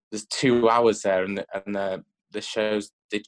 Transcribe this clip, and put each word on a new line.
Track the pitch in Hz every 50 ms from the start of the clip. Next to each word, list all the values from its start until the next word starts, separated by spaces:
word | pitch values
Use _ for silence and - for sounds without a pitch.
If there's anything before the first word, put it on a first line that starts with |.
| _ _
there's | 110 104 -
two | - - - - 131 120 120 117 113
hours | 117 120 120 113 101 -
there, | - 101 95 92 92
and | 98 98 98
the, | - - - 98 98
and | 101 101
the, | 98 98 95 95 87 - _ _ _ _ _
the | - 107
shows | - - - 110 107 107 107 104 101 - _ _ _ _
did | 104 104 -